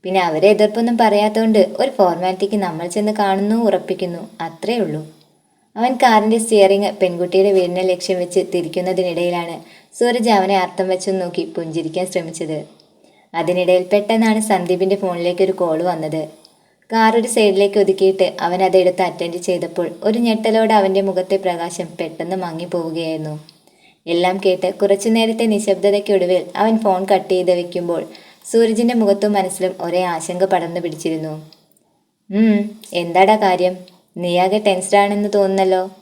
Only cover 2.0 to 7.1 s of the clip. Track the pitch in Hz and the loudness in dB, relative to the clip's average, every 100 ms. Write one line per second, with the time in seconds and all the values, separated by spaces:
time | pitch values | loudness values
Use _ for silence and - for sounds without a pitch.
2 | 185 170 180 185 202 214 185 160 175 208 | 2 2 -4 -2 -2 -2 -4 -6 -6 -4
3 | 208 214 202 190 202 226 226 185 - 185 | -2 0 0 0 0 0 0 0 -4 -6
4 | 180 175 208 - 165 - 196 240 170 151 | -6 -8 -14 -12 -12 -8 -6 -2 -2 -6
5 | - - _ _ _ _ _ 202 240 254 | -10 -20 _ _ _ _ _ -4 -2 2
6 | 254 214 214 226 226 214 190 196 202 - | 4 4 4 0 2 4 6 4 0 0
7 | 185 | -2